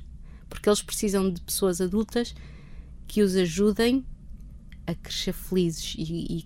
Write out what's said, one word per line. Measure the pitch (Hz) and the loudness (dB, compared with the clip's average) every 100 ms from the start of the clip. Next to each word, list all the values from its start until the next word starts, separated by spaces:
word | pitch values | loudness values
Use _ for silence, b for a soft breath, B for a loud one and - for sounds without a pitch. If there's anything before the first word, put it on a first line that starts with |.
| - - b b b | -14 -14 b b b
Porque | - - | 0 4
eles | 208 | 4
precisam | - - 214 196 190 | 2 -2 2 2 2
de | 170 | 0
pessoas | - - 190 180 | -4 0 2 2
adultas | 185 202 220 240 240 - B B B B B B - | 2 0 0 0 -2 -6 B B B B B B -2
que | - | 4
os | 202 185 | 6 6
ajudem | 180 160 208 202 233 262 254 - - - - - - - - | 4 4 4 6 4 4 0 -10 -12 -12 -14 -16 -16 -10 -6
a | 170 | -6
crescer | - - - | -6 -4 -4
felizes. | 175 - 185 175 160 - - | -4 0 4 4 2 -6 -4
E, | 160 165 - | -4 -2 -2
e | 165 | -4